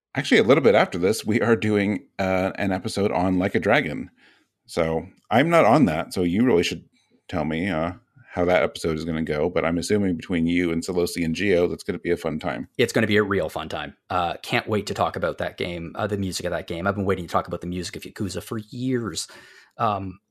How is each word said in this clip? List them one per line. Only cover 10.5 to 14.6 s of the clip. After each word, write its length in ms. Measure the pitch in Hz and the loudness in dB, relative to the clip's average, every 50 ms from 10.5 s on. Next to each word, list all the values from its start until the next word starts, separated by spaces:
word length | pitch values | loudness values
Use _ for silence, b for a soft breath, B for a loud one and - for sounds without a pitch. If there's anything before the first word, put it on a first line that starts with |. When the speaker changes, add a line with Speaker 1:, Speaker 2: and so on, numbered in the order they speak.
| 87 87 90 85 | 2 0 0 0
Speaker 1:
and 100 | 82 82 | -2 -4
Solosi 440 | 82 - 90 90 87 87 - 87 85 | -4 -2 0 0 0 0 -2 -4 -4
and 100 | 82 82 | -4 -2
Gio, 340 | 80 95 104 92 85 87 85 | -2 0 2 4 4 2 2
that's 140 | 80 78 - | -2 -6 -8
gonna 160 | - 92 82 | -8 -8 -6
be 120 | - 82 | -2 -2
a 60 | 85 82 | -2 -2
fun 220 | - 80 76 76 | -2 -4 -6 -4
time. 300 | - 85 65 62 - - _ - | -6 -6 -6 -6 -10 -8 _ 0
Speaker 2:
It's 160 | 123 110 - | 0 0 2
gonna 140 | 123 110 104 | 0 2 4
be 100 | 104 104 | 4 2
a 60 | 107 | 2
real 260 | 95 101 95 80 78 | 2 0 -2 -2 -2
fun 180 | - - 78 80 | -4 -8 -8 -6
time. 300 | - 80 76 71 - _ _ - | -8 -8 -8 -10 -12 _ _ -4
Uh, 260 | 95 90 87 85 - - | -2 -2 -2 -2 -4 -6
can't 280 | - - 117 120 | -6 -4 -4 -4